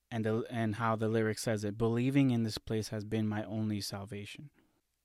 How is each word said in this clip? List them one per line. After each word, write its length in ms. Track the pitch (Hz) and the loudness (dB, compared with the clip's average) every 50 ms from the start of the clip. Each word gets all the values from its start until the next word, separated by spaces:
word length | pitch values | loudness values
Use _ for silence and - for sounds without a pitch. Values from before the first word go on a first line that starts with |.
| _ - | _ -6
And 160 | - 113 110 | -4 -2 0
the, 180 | 110 110 113 - - | 2 2 0 -2 -2
and 260 | 127 113 113 110 101 | -2 -2 0 0 0
how 200 | 110 117 113 113 | 0 2 2 2
the 120 | 110 113 | 2 0
lyric 300 | 110 113 113 110 110 107 | 2 2 2 2 2 0
says 260 | - - 123 110 104 107 | -2 -2 -2 -2 0 -2
it, 140 | 104 101 | -4 -2
"Believing 540 | 113 117 113 117 120 123 135 135 143 135 131 | 0 0 2 2 2 2 4 4 6 6 6
in 120 | 120 117 113 | 4 4 2
this 140 | 107 - | 0 -2
place 300 | - - - 113 110 104 - | -6 -4 -2 -2 -2 -2 -2
has 160 | 110 107 104 | -4 -6 -4
been 220 | 104 110 110 110 | -2 0 0 2
my 160 | 107 104 107 107 | 2 0 -2 -4
only 360 | 92 107 110 107 107 104 101 | -2 -2 -2 0 0 0 -2
salvation." 680 | 101 - 104 98 98 98 101 101 104 - - - 151 139 _ _ _ _ _ _ _ _ _ _ | -4 -6 -6 -8 -8 -8 -10 -10 -10 -12 -12 -14 -16 -18 _ _ _ _ _ _ _ _ _ _